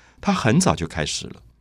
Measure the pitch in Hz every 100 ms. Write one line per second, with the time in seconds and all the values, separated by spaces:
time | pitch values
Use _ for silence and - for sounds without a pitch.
0 | - _ - 196 120 131 185 78 82 -
1 | 73 - - - - _